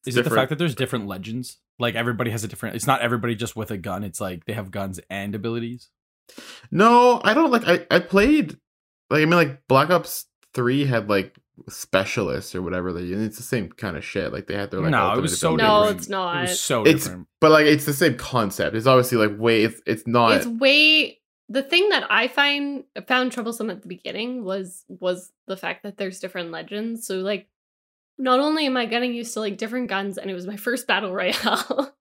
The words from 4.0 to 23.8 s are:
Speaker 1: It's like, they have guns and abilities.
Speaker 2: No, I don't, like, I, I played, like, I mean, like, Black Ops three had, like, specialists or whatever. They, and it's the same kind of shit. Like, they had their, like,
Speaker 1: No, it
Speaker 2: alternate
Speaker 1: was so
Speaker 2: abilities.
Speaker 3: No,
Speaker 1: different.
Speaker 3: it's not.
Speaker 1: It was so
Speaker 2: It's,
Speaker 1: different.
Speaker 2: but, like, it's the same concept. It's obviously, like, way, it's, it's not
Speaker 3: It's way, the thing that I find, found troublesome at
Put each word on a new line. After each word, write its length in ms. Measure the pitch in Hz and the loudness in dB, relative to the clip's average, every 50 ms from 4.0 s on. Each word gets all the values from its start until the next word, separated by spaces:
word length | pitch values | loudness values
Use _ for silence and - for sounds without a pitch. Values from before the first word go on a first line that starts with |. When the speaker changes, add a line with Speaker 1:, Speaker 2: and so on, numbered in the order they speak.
| 104 | -8
Speaker 1:
It's 160 | 95 - - | -8 -8 -8
like, 240 | 104 92 92 85 _ | -8 -8 -8 -10 _
they 80 | - | -8
have 180 | 104 107 101 92 | -8 -8 -8 -8
guns 300 | 87 104 98 95 95 95 - _ | -8 -8 -6 -6 -8 -12 -12 _
and 260 | 95 98 98 101 101 | -10 -8 -8 -6 -8
abilities. 540 | 107 98 117 113 117 117 117 123 120 - _ _ _ _ _ _ _ _ _ - - - - - - - - | -6 -6 -6 -6 -6 -6 -8 -12 -14 -18 _ _ _ _ _ _ _ _ _ -20 -20 -20 -20 -20 -20 -12 -4
Speaker 2:
No, 520 | - 170 208 233 240 240 247 247 240 - - | 2 4 6 8 8 8 8 6 6 4 2
I 80 | 202 | 2
don't, 180 | 220 294 330 285 | 4 4 4 4
like, 160 | 247 233 233 | 4 2 4
I, 200 | - 180 180 - _ | 2 2 2 0 _
I 80 | - 175 | 0 0
played, 580 | - - 190 196 208 269 302 302 214 139 - _ _ _ _ _ _ _ _ _ _ _ | 2 4 4 4 6 6 4 4 2 -2 -8 _ _ _ _ _ _ _ _ _ _ _
like, 140 | 139 151 | 2 2
I 20 | 156 | 4
mean, 60 | 160 | 6
like, 360 | 175 175 165 139 135 - _ - | 6 4 4 2 0 -10 _ 4
Black 200 | 135 135 151 160 | 4 4 6 6
Ops 380 | 185 170 170 - - - - _ _ _ _ _ | 2 2 2 -2 -10 -12 -12 _ _ _ _ _
three 320 | - 127 120 123 131 139 147 | -6 -2 0 0 2 2 0
had, 240 | 135 123 113 101 104 | 2 0 0 0 2
like, 300 | 101 98 95 95 _ _ _ _ _ - - - | 2 0 0 -2 _ _ _ _ _ -20 -20 -18
specialists 880 | - - - _ - 95 95 - - 123 101 82 64 78 - - - | -16 -16 -8 _ 0 0 0 0 -2 -2 -2 -2 -4 -6 -8 -8 -8
or 60 | 90 | -8
whatever. 320 | 92 85 90 90 90 92 | -6 -4 -4 -4 -4 -4
They, 200 | 87 87 90 87 | -6 -6 -6 -6
and 100 | 92 101 | -4 -4
it's 160 | 110 107 - - | -4 -6 -8 -12
the 40 | |
same 280 | 123 - 131 120 95 82 | -8 -6 -4 -4 -6 -8
kind 260 | - - 113 98 85 | -10 -10 -10 -8 -8
of 80 | - - | -8 -12
shit. 280 | - - 98 78 67 - | -8 -6 -6 -6 -4 -8
Like, 120 | - 98 - | -10 -8 -8
they 60 | 87 | -6
had 160 | 101 101 101 | -6 -6 -6
their, 100 | - 92 | -6 -4
like, 100 | - 160 | -2 0
Speaker 1:
No, 80 | 143 113 | 2 2
it 40 | |
Speaker 2:
alternate 200 | 98 98 104 123 | 2 2 0 0
Speaker 1:
was 180 | 143 165 - - | -2 -2 -4 -2
so 140 | - 165 - | 0 0 0
Speaker 2:
abilities. 120 | - 220 220 | 2 4 4
Speaker 3:
No, 100 | 214 208 | 6 4
Speaker 1:
different. 180 | 208 214 202 180 | 4 2 0 -4
Speaker 3:
it's 80 | - - | -8 -8
not. 260 | 196 190 185 175 175 | -6 -4 -4 -2 -2
Speaker 1:
It 40 | 175 175 180 | -2 -2 -2
was 100 | 180 - | -2 -4
so 220 | - - 139 117 107 | -2 -2 0 4 6
Speaker 2:
It's, 200 | 147 160 135 - | 6 6 4 0
Speaker 1:
different. 240 | - 90 90 - _ _ _ | -6 -8 -12 -16 _ _ _
Speaker 2:
but, 100 | 160 156 | 6 6
like, 160 | 156 151 151 | 8 8 8
it's 200 | 151 151 143 147 | 6 4 4 2
the 80 | 151 143 | -2 0
same 220 | 139 170 156 139 - | 2 2 2 2 0
concept. 580 | - - - 123 110 98 - - 92 73 71 | -6 -2 0 0 0 0 -2 -2 -2 -2 -2
It's 100 | 110 113 | 2 4
obviously, 300 | 135 131 127 120 123 123 113 | 6 6 6 6 4 2 2
like, 200 | 107 104 104 104 | 2 2 2 0
way, 240 | 113 117 117 110 107 | 2 4 4 4 4
it's, 160 | 113 113 - _ | 2 0 -4 _
it's 200 | - 110 110 - | -4 -4 -2 -2
not 260 | 117 117 120 117 113 107 | 0 2 4 6 6 4
Speaker 3:
It's 100 | - - | 4 2
way, 760 | 240 233 226 277 262 285 294 302 311 311 311 277 - - _ _ _ _ _ _ - | -2 -4 2 2 4 4 6 6 6 4 4 2 -2 -8 _ _ _ _ _ _ -6
the 140 | 208 269 | -4 -4
thing 260 | 269 277 - 349 392 427 | -2 0 0 2 2 2
that 160 | 381 269 - - | 2 0 0 0
I 180 | - 208 233 254 | 0 0 0 0
find, 560 | - 294 285 285 285 285 285 285 285 262 - _ _ 226 208 - | 0 0 0 0 0 -2 -4 -6 -8 -10 -14 _ _ -16 -6 -2
found 240 | 254 254 254 254 | -2 0 0 -2
troublesome 380 | 240 254 220 233 233 - 214 220 | -4 -6 -8 -8 -6 -6 -6 -6
at 120 | 180 208 | -6 -8